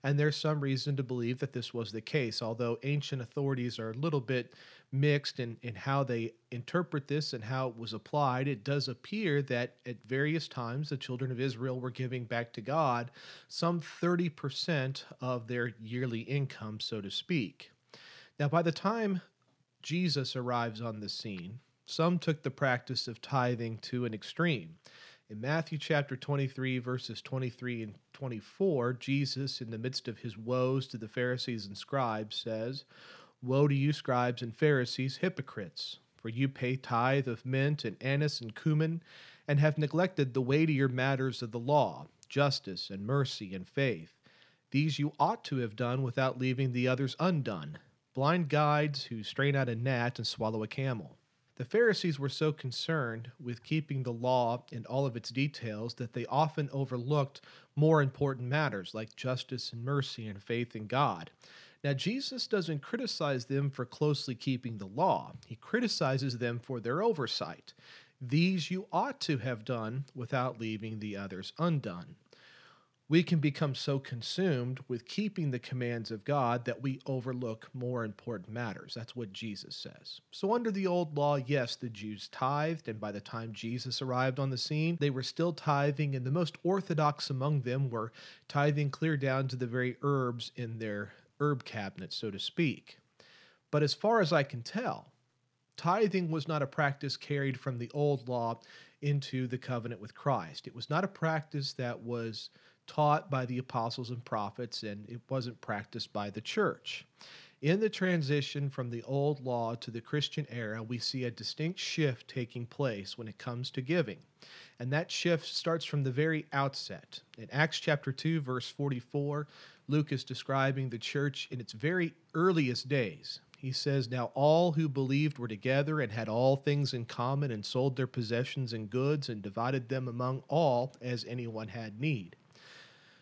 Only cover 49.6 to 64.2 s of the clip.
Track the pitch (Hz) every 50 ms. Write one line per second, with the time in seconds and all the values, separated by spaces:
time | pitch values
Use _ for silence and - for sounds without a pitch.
49.6 | 131 123 117 113 120 135 131 120 120 120 - - 113 - - - 113 110 110 110
50.6 | 107 107 - - 135 135 123 110 87 - - _ _ _ _ _ _ _ _ -
51.6 | 135 - - 220 240 226 196 - - 175 151 135 139 135 - - 156 156 151 -
52.6 | - 131 120 - - - 165 156 131 117 113 113 113 120 - - 147 120 120 117
53.6 | - - 151 156 151 - 143 131 127 123 117 117 120 127 127 127 123 113 120 123
54.6 | - - - 123 104 - 117 135 139 135 117 120 - - 113 131 139 147 147 -
55.6 | 120 117 107 104 113 120 - - 123 117 - 123 117 - 123 139 156 156 - -
56.6 | 147 139 - 139 139 - 131 123 117 131 151 147 139 135 - - - - - -
57.6 | - _ - 143 151 160 160 151 143 135 - - 143 139 135 120 123 123 139 151
58.6 | 156 135 107 98 90 - - 107 113 107 - - - 127 131 131 - - 131 117
59.6 | - - - 117 117 131 143 143 135 - - - 110 107 98 98 - - 117 120
60.6 | 120 117 - 110 107 101 120 131 143 123 98 82 82 - _ _ - - - -
61.6 | - - - _ - 143 139 131 - 180 233 269 277 - 269 240 - - - 202
62.6 | 170 160 156 143 139 - - 233 254 208 - - 165 143 139 127 117 - 135 139
63.6 | 143 139 135 - 123 - - - 151 151 147 139